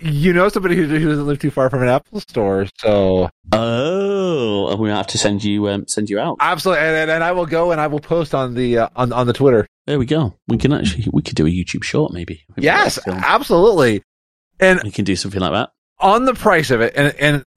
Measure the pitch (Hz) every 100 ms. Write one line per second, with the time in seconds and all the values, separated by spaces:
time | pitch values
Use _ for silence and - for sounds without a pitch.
0 | 160 147 175 175 196 208 190 175 151 156
1 | 160 147 143 143 147 139 131 131 127 131
2 | _ 214 - 123 98 98 98 - 110 101
3 | 95 92 90 _ - 110 117 117 147 190
4 | 196 202 185 156 117 101 101 101 107 104
5 | 98 - 104 101 104 104 101 101 - -
6 | 104 101 156 - 151 180 185 160 160 156
7 | 160 160 165 180 170 160 175 160 151 147
8 | - 170 156 143 127 120 123 117 113 -
9 | 123 120 120 117 135 117 101 _ - 143
10 | 123 151 120 - - 117 131 147 104 80
11 | 107 - - - 80 90 87 - - 131
12 | 151 87 85 80 _ - 143 214 - -
13 | - 92 135 214 294 175 208 185 123 101
14 | - _ _ _ _ - 190 185 104 -
15 | 98 92 101 98 90 95 - _ _ -
16 | 190 220 262 247 214 175 143 117 113 135
17 | 143 - 147 143 -